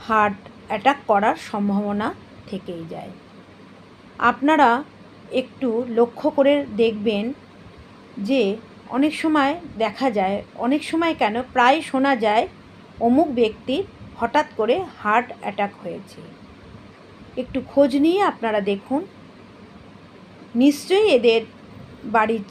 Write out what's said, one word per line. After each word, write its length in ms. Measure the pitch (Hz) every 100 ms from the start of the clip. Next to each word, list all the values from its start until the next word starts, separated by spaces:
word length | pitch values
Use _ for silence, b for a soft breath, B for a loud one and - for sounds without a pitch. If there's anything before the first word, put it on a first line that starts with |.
| -
হার্ট 320 | 220 208 202 - - -
অ্যাটাক 300 | 160 262 277 -
করার 260 | 202 214 - -
সম্ভাবনা 580 | 214 202 202 208 202 233 392 - - -
থেকেই 340 | 185 - 170 165
যায়। 180 | 175 185 - - - - - - - - - - -
আপনারা 500 | 233 233 285 311 247 240 302 - - - - 254
একটু 280 | 254 - 254 226 240 226
লক্ষ্য 300 | 240 - 294 294
করে 160 | 277 285 269 208
দেখবেন 440 | 233 214 208 202 226 - - - - - - - - - 202
যে 120 | 269 196 226 - - -
অনেক 240 | 247 302 -
সময় 300 | 320 302 269 339 311 208
দেখা 300 | 220 202 262 208
যায়, 200 | 190 202 - - 240
অনেক 160 | 294 -
সময় 220 | 330 330 311
কেন, 140 | 214 226 -
প্রায় 240 | 254 247 311 294
শোনা 240 | 262 277 254 214
যায় 200 | 214 359 - - - - - 233
অমুক 200 | 254 330 247
ব্যক্তির 440 | 220 208 - 285 392 - - -
হঠাৎ 280 | 233 294 302 -
করে 160 | 220 330 349 -
হার্ট 260 | 208 220 240 -
অ্যাটাক 300 | 208 202 202 -
হয়েছে। 380 | 180 - - - 165 - - - - - - - - - - -
একটু 220 | 254 269 247
খোঁজ 200 | 269 285 269 311
নিয়ে 140 | 370 370
আপনারা 300 | - 226 214 202
দেখুন, 300 | 202 - 277 392 - - - - - - - - - - - - - - 233
নিশ্চয়ই 520 | 277 277 - 392 427 262
এদের 240 | 226 226 220 - - - - - - 220
বাড়ির 280 | 220 226 196